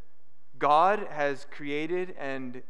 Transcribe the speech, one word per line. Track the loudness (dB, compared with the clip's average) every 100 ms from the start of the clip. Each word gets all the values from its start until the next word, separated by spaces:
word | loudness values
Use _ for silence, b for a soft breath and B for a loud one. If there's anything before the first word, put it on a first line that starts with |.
| -6 -6 -6 -6 -6 0
"God | 6 6 6 4 0
has | 0 0 0 -4
created | -6 -4 -2 -2 -2 -2 -4
and | -4 -4 -6 -6 -6